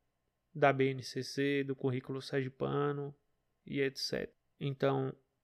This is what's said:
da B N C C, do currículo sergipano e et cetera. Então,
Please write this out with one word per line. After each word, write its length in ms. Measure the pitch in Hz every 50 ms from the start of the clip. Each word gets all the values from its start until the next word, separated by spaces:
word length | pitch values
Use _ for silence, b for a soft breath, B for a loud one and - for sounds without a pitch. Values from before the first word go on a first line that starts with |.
| _ _ _ _ _ _ _ _ _ _ -
da 200 | 156 143 139 135
B 160 | 135 135 135
N 140 | 135 131 123
C 200 | - - 131 127
C, 400 | - - 135 139 143 143 139 139
do 120 | 135 135
currículo 460 | - - 131 123 131 - - 135 135
sergipano 920 | 127 - - 139 131 131 131 - 139 139 139 143 143 147 143 143 143 143 143 _ _ _ _ _ _ _ _ _ _
e 140 | - 139 139
et 160 | 135 135 135
cetera. 400 | - - - - - - - - _ _ _ _ -
Então, 540 | - 143 139 - 143 139 135 135 135 131 - - _ _ _ _